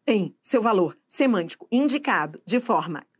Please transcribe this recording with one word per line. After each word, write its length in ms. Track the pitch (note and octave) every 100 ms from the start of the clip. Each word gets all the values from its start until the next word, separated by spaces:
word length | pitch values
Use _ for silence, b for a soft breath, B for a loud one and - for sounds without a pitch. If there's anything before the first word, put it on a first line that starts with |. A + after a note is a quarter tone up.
tem 300 | - A3 E3 -
seu 180 | - B3+
valor 380 | A3 G#3 E3 - -
semântico 640 | - C4+ G#3 E3 - -
indicado 720 | A#3+ C#4+ C#4+ - F#3+ D3+ D#3
de 140 | - B3
forma 480 | B3 G3+ D#3 D3+ - -